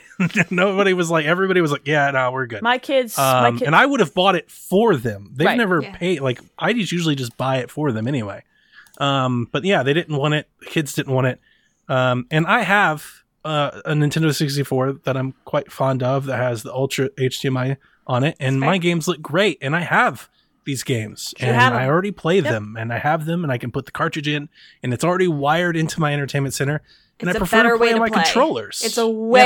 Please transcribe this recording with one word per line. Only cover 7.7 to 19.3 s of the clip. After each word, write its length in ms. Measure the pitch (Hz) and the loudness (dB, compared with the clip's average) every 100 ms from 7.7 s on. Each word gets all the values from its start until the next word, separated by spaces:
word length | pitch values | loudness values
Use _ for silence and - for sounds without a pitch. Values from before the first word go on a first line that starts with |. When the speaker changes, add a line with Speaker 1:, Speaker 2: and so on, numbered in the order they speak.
Speaker 1:
for 220 | - 151 | -4 -2
them 140 | 110 113 | -2 -2
anyway. 360 | 143 104 95 _ _ _ - - - | -4 -6 -10 _ _ _ -20 -20 -4
Um, 500 | 143 139 131 123 113 | -2 0 0 -2 -2
but 140 | 147 | -4
yeah, 180 | 180 196 | 0 0
they 120 | 131 | 2
didn't 220 | 151 165 147 | 0 0 -2
want 180 | 147 | 0
it. 140 | 151 - _ | -2 -4 _
The 60 | - | -6
kids 260 | 170 143 | -4 -4
didn't 200 | - 135 | -6 -2
want 140 | 131 127 | 0 0
it. 120 | 123 _ _ _ _ - | -2 _ _ _ _ -4
Um, 380 | 131 127 123 123 | 0 2 0 -2
and 160 | 156 165 | -2 2
I 140 | 226 | 0
have, 460 | 185 202 185 156 - - _ _ | 2 2 2 0 -8 -20 _ _
uh, 280 | 156 151 143 101 - | -4 -2 -2 -4 -4
a 60 | |
Nintendo 420 | 151 147 160 160 | 0 2 2 0
sixty-four 580 | 139 151 139 135 131 135 139 | 0 -2 -2 -2 0 -2 -2
that 120 | - 131 | -4 -2
I'm 160 | 131 - - | -4 -8 -6
quite 260 | 147 - | -4 -4
fond 300 | - 135 131 | -2 0 0
of 240 | 123 139 135 | 0 -2 -2
that 100 | 123 | -2
has 260 | 123 117 | -2 -4
the 100 | - | -6
Ultra 340 | 127 135 - 131 - | -4 -4 -2 -4 -2
H 240 | 131 - | -4 -2
D 80 | 143 | -4
M 80 | 131 | -2
I 220 | 127 139 _ _ - | -2 -6 _ _ -4
on 180 | 123 | 0
it, 120 | 143 - | 0 -2
and 180 | 131 135 | -2 0
Speaker 3:
That's 40 | 139 | 0
Speaker 1:
my 60 | |
Speaker 3:
fair. 40 | 190 | 0
Speaker 1:
games 280 | 170 170 156 | 0 0 -2
look 140 | 156 | -6
great, 340 | 151 | -4